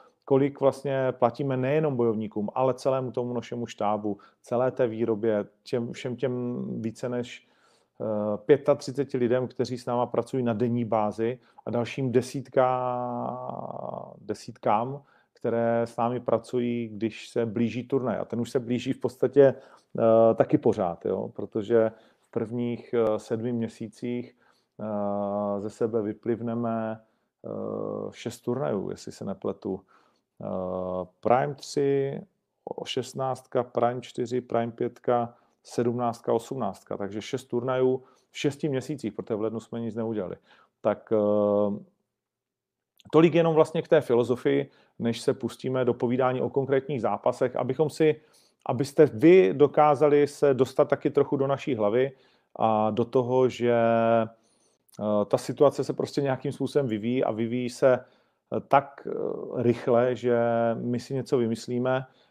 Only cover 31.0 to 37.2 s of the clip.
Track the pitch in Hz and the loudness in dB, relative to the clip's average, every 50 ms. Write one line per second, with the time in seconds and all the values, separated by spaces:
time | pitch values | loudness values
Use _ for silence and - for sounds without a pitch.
31 | 90 90 _ _ - 107 117 131 143 147 139 - - - - 147 143 139 139 139 | -6 -8 _ _ 0 2 2 2 2 -2 -6 -10 -12 -8 -4 -2 0 0 0 0
32 | 135 139 - - - _ _ _ _ _ _ _ - - - - - - - 131 | -2 -4 -6 -8 -12 _ _ _ _ _ _ _ -14 -12 -12 -10 -10 -8 -6 -6
33 | 120 - - 135 131 131 127 123 - _ - 127 123 123 - 120 117 120 123 127 | -8 -8 -8 -6 -4 -4 -6 -6 -8 _ -2 -2 -2 -2 -2 0 0 0 0 -2
34 | - - - - 123 110 123 127 123 - 117 117 117 117 117 - 120 117 120 - | -8 -10 -8 -8 -6 -4 -4 -6 -4 -2 -2 -2 -2 -2 -4 -4 -4 -4 -6 -6
35 | - 127 123 120 117 117 - _ _ _ _ _ _ - - - 117 120 117 123 | -2 0 0 0 0 -2 -8 _ _ _ _ _ _ -8 -2 -2 0 0 0 -2
36 | 123 117 113 - - 131 117 113 - - 139 131 113 98 95 - _ - 101 98 | -2 -4 -4 -4 -2 0 0 0 0 -4 -8 -6 -6 -6 -8 -10 _ -12 -10 -8
37 | 101 95 101 107 | -8 -8 -8 -10